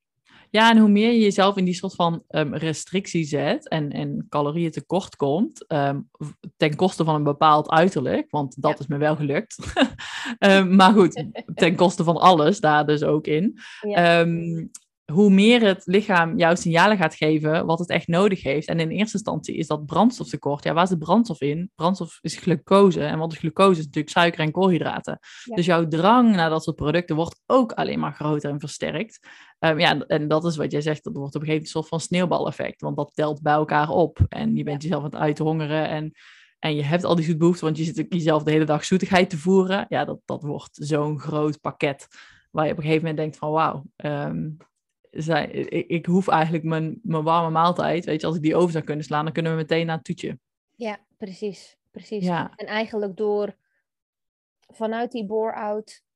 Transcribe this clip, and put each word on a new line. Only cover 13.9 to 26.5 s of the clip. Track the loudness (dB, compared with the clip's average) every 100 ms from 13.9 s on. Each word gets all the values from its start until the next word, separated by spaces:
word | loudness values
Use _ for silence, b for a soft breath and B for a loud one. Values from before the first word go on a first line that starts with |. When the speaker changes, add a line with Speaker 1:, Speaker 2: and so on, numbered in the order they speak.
| 2 4 4
Speaker 1:
Ehm, | 2 -2 -4 -6 -8 -14 _ _ -2
hoe | 4 6
meer | 6 6 6
het | 4 0 0
lichaam | 0 2 2 2 2
jouw | 2 2
signalen | 2 4 4 4
gaat | 0 0
geven | 0 2 0 0 0
wat | -2
het | -2
echt | -4 0
nodig | 2 2 0
heeft. | -4 -4 -2
En | -4
in | -2
eerste | -2 -4 -4
instantie | -4 -6 -6 -6
is | -4
dat | -6 -2
brandstoftekort. | 2 2 0 -8 -6 -6 -4
Ja, | -2
waar | 0
is | 0
de | 0
brandstof | 2 2 0 -2
in? | -4 -4 -8 -4
Brandstof | -2 -2 -8 -10
is | -12 -6
glucose. | -2 -2 2 6 6 4
En | -2 -4
wat | -6
is | -6
glucose? | -4 2 4 4
Is | -2
natuurlijk | -6 -2
suiker | 2 2 2
en | -2
koolhydraten. | 0 0 0 -2 -6 -8 -12 B B
Speaker 2:
Ja. | B -2
Speaker 1:
Dus | 2
jouw | 2 0
drang | 2 4 6 6 4
naar |
dat | 2